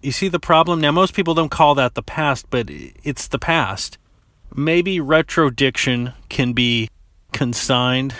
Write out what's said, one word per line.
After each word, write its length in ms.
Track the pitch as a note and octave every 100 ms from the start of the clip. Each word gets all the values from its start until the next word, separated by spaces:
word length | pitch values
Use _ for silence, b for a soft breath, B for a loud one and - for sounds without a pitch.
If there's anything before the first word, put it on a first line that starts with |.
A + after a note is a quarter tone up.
You 100 | C#3+
see 160 | B2+ F#3+
the 120 | E3+
problem? 400 | - D#3+ E3+ E3
Now, 100 | D3+
most 220 | D#3+ F#3
people 200 | - E3+
don't 160 | D#3+ D#3
call 240 | - D3+ C#3
that 200 | B2+ -
the 80 |
past, 440 | - - D3+ C3+ -
but 180 | B2+ A2
it's 580 | D2 C2 - D3 C3+ -
the 120 | C3+
past. 580 | - E3 G#2 G2 - - _ _ _ _ -
Maybe 460 | C3+ D3 E3+ F3 F#3
retrodiction 1120 | C#3 D#3 D#3+ - D3+ A#2+ C3+ - - B2 A#2+ - -
can 240 | - B2
be 360 | A#2+ A#2+ A#2 A2+ _ _ _ _
consigned, 800 | - B2+ A#2+ - B2+ B2 B2+ C3+